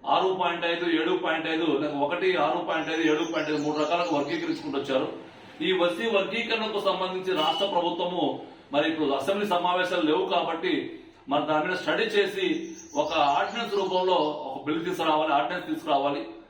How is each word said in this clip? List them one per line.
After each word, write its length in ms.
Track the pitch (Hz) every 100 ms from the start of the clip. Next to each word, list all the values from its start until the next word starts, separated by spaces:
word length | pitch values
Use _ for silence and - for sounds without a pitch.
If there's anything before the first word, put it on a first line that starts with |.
| -
ఆరు 320 | 160 190 180
పాయింట్ 240 | 175 170 170
ఐదు, 180 | 170 170
ఏడు 320 | 160 160 185
పాయింట్ 240 | 170 160 160
ఐదు, 160 | 160
లేక 300 | 165 139 147
ఒకటి, 420 | 143 147 175 185 175
ఆరు 220 | 147 175
పాయింట్ 320 | 165 160 147
ఐదు, 120 | 160
ఏడు 300 | 156 151 160
పాయింట్ 180 | 165 151
ఐదు, 120 | 151
మూడు 160 | 147 151
రకాలకు 380 | 147 170 170 147
వర్గీకరించుకుంటూ 640 | 143 170 165 147 147 135
వచ్చారు. 340 | - 131 151 - - - - -
ఈ 160 | 165 185
ఎస్సీ 320 | 175 170 226 202
వర్గీకరణకు 640 | 190 220 220 220 220 202
సంబంధించి 560 | 196 180 185 185 180 156
రాష్ట్ర 300 | 156 160 196
ప్రభుత్వము 800 | 170 175 170 175 175 139 - - - -
మరి 180 | 143 160
ఇప్పుడు 180 | 160 143
అసెంబ్లీ 380 | 135 190 202 208
సమావేశాలు 560 | 175 175 180 180 180
లేవు 240 | 151 175 190
కాబట్టి 760 | 180 165 165 180 143 - - - - -
మరి 180 | 143 147
దాని 220 | 151 165
మీద 80 | -
స్టడీ 260 | 151 202
చేసి 760 | 226 202 190 190 175 156 - - - 143
ఒక 160 | 151
ఆర్డినెన్స్ 640 | 165 143 143 151 233 226
రూపంలో 400 | 196 185 180 185
ఒక 500 | 180 151 - - -
బిల్ 200 | 147 160
తీసుకురావాలి, 480 | 175 185 160 156 156
ఆర్డినెన్స్ 360 | 143 147 - -
తీసుకురావాలి 580 | 151 151 175 - 320 330 -